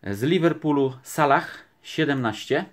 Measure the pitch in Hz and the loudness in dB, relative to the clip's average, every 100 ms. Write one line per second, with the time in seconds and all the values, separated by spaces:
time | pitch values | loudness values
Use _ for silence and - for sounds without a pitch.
0 | 98 101 127 175 165 156 156 143 135 127 | -6 -4 0 2 2 2 0 2 0 -4
1 | - - 147 143 165 - - _ - - | -10 0 2 2 0 -14 -20 _ -10 -2
2 | 143 139 120 107 - 135 190 | 0 0 -2 -4 -2 -2 -2